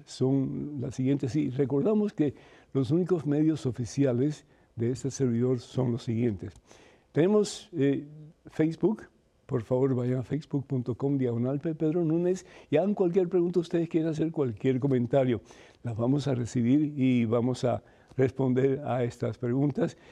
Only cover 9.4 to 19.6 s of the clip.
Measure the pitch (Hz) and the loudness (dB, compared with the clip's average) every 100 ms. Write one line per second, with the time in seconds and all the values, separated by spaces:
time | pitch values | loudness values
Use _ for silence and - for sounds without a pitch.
9.4 | - 127 107 127 135 123 123 127 117 139 | -6 -6 0 2 2 2 0 -2 -2 -6
10.4 | - 143 135 131 120 117 139 143 123 117 | -4 -6 -2 -4 -4 -4 -2 0 0 0
11.4 | 120 147 165 156 156 175 160 170 175 185 | -2 -2 -4 -2 0 0 0 2 0 -2
12.4 | - - - 147 190 208 180 185 175 180 | -6 -20 -2 0 2 2 2 2 2 2
13.4 | 175 175 165 170 165 165 160 156 160 160 | 2 0 0 0 0 0 0 0 -2 0
14.4 | 131 107 131 131 139 127 120 139 127 110 | -2 0 0 2 2 2 2 2 2 0
15.4 | - - - _ 120 107 120 143 139 123 | -4 -20 -20 _ -8 -2 0 0 0 -2
16.4 | 117 127 117 143 147 147 131 123 117 120 | -2 0 2 4 2 0 2 2 2 2
17.4 | 123 123 123 104 - - _ - 131 - | 0 0 -2 -2 -6 -20 _ 0 0 2
18.4 | 135 123 139 135 120 123 120 - 117 110 | 0 2 2 0 -2 -2 -4 -4 -6 -4
19.4 | 120 131 | -4 0